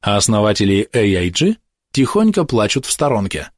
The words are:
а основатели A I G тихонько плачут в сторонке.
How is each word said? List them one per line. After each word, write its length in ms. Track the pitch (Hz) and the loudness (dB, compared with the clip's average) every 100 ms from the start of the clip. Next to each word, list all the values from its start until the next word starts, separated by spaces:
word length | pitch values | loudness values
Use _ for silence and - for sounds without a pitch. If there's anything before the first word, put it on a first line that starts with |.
а 160 | - 101 | 0 0
основатели 720 | - 107 107 101 98 98 110 | 0 2 2 2 2 0 0
A 80 | 123 | 0
I 300 | 104 95 90 | 0 0 -2
G 260 | 85 170 220 _ _ _ | 0 -2 -2 _ _ _
тихонько 520 | - 131 202 220 196 | -2 0 2 2 2
плачут 420 | 156 117 104 - - | 0 0 0 -2 -4
в 60 | |
сторонке. 580 | - 135 113 98 78 69 | -2 0 0 -2 -6 -12